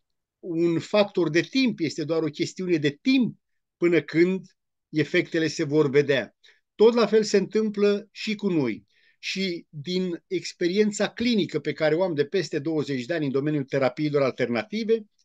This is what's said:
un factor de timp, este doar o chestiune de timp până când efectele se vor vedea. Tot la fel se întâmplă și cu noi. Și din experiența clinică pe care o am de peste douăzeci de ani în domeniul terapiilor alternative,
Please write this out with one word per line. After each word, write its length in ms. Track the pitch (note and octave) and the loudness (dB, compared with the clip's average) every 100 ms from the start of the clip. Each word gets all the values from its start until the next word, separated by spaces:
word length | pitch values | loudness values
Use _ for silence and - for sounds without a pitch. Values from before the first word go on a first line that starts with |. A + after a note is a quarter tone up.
| _ _ _ _ | _ _ _ _
un 400 | G3 E3 E3+ D#3+ | -8 0 0 0
factor 520 | - G#3+ G3+ F#3+ D#3+ | 0 0 2 0 2
de 100 | D#3 | 2
timp, 400 | D#3 C4 C4 - | 0 0 0 0
este 240 | D#3+ - | -4 -4
doar 180 | D3 E3 | -2 -2
o 60 | D#3+ | -2
chestiune 480 | D3 D#3 - F#3 E3 | -4 -6 -4 -2 2
de 220 | C#3+ C#3+ | 0 -2
timp 380 | - C4+ G#3+ - _ _ _ _ | 0 2 2 -4 _ _ _ _
până 260 | F3 E3+ | 2 2
când 440 | D3 D#3 F3+ F#3+ - _ _ _ _ | 2 2 2 2 -6 _ _ _ _
efectele 580 | D3+ D3 F3+ - E3+ D#3+ | -2 0 0 0 -2 -2
se 180 | D3+ | -2
vor 260 | D#3 D3+ D3 | 0 2 4
vedea. 460 | C3 C#3 C3+ G#2 _ _ _ _ | 2 2 0 -2 _ _ _ _
Tot 200 | - G#3+ | 4 4
la 120 | A#3+ G#3+ | 6 4
fel 160 | A3 | 2
se 140 | G#3+ G3+ | 4 0
întâmplă 720 | F#3+ G#3+ A3 G#3 G3+ G3+ G3+ | 2 0 -2 2 2 0 -4
și 240 | - - | -10 -6
cu 140 | G#3 G3+ | -4 0
noi. 380 | E3+ B2+ G2+ _ _ _ _ | 0 0 -2 _ _ _ _
Și 480 | - F#3 F#3+ F3 - | -10 -4 -4 -6 -12
din 560 | D#3 C#3+ F3+ F#3 E3+ _ | -14 -4 -2 -2 -6 _
experiența 840 | F3+ E3 - F3+ F#3+ G#3+ G3+ G3 | -6 -6 -4 -2 2 0 0 -4
clinică 500 | - A#3+ A3+ D3+ D#3 | -2 0 2 0 -2
pe 140 | - | -4
care 220 | C3+ D#3 | 0 2
o 80 | D#3+ | 2
am 120 | F#3 | 0
de 100 | D3 | 0
peste 340 | C#3+ G3 D#3+ E3 | 0 -2 -2 -4
douăzeci 460 | D3 D#3 C#3 C3+ | -2 -2 -2 -6
de 100 | B2 | -4
ani 100 | E3+ | -4
în 60 | D3 | -2
domeniul 340 | C3 D3 D3+ | -2 -2 -4
terapiilor 580 | C3+ C#3 B2+ - D3+ C#3+ | -2 0 -2 0 -2 0
alternative, 840 | C3 - A#2+ A#2 G#3 G#3+ G#3+ A3+ G#3+ _ | 0 0 -2 -2 -4 -6 0 -2 -2 _